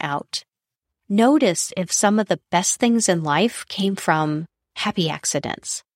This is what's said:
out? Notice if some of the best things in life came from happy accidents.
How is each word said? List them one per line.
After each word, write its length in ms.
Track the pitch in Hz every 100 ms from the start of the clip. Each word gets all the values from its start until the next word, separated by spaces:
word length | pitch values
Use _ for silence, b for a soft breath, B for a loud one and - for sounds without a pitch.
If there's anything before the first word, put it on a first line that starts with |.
out? 420 | 147 143 - - - _ _ _ _ _ -
Notice 640 | 202 240 302 220 170 - -
if 140 | 175
some 260 | - 208 214
of 120 | 208
the 100 | 175 -
best 300 | 175 - -
things 280 | 240 233 220
in 140 | 175
life 420 | 156 147 233 - -
came 280 | - 196 190
from 520 | - 156 156 151 165 _ _ -
happy 300 | 208 196 160
accidents. 760 | 151 - 143 127 - - - _